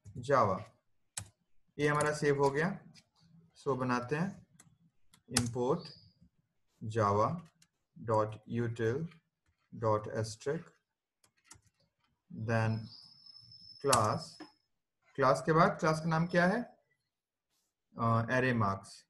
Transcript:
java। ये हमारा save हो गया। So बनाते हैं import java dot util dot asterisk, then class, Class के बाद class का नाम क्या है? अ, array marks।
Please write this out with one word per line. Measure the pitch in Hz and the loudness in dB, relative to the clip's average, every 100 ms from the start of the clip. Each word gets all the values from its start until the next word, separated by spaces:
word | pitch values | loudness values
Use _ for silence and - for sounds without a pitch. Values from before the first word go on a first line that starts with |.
| - 131 120 | -18 -12 2
java। | 131 104 92 - _ _ _ _ - - _ _ - _ - | 4 4 0 -8 _ _ _ _ -16 -16 _ _ -20 _ -2
ये | 147 | 0
हमारा | 147 151 | 2 0
save | 151 147 139 | 0 0 4
हो | 139 | 2
गया। | 139 180 - - - _ _ _ - _ - | 2 -2 -4 -12 -20 _ _ _ -20 _ -8
So | 143 127 | -4 -2
बनाते | 127 123 117 151 | 0 -2 -2 -2
हैं | 180 - - - - _ _ _ _ - - 123 | -2 -6 -18 -20 -20 _ _ _ _ -20 -4 -2
import | 117 123 123 175 - - - _ - _ _ _ _ _ | -2 -2 -2 -2 -6 -20 -20 _ -20 _ _ _ _ _
java | 113 110 101 101 120 175 - _ _ _ _ - | -8 0 2 2 0 -2 -10 _ _ _ _ -12
dot | 113 107 107 110 - 117 | 0 0 0 -4 -6 -4
util | 117 117 113 139 170 - _ _ _ _ _ | -4 -2 -2 -2 -6 -12 _ _ _ _ _
dot | 117 113 107 110 113 | -4 0 0 0 -4
asterisk, | 107 - 139 165 - _ _ _ _ _ _ _ _ - _ _ _ _ _ _ _ | -4 -6 -6 -6 -10 _ _ _ _ _ _ _ _ -20 _ _ _ _ _ _ _
then | 120 110 113 110 110 110 - - - - - - - - - | -8 -2 0 0 -2 -8 -16 -20 -20 -20 -20 -20 -20 -20 -4
class, | 139 120 107 160 - - - _ _ _ _ _ _ - | 2 2 2 -2 -8 -16 -20 _ _ _ _ _ _ 0
Class | 131 139 - | 2 2 2
के | |
बाद | 156 196 - | 4 4 2
class | 160 160 | 0 0
का | 165 | 0
नाम | 160 175 | 0 0
क्या | 175 180 | 2 2
है? | 233 - - _ _ _ _ _ _ _ _ _ _ _ | 0 -6 -14 _ _ _ _ _ _ _ _ _ _ _
अ, | - 117 113 113 | -2 2 2 2
array | 127 127 117 | 2 2 2
marks। | 98 98 - - | 0 -2 -8 -20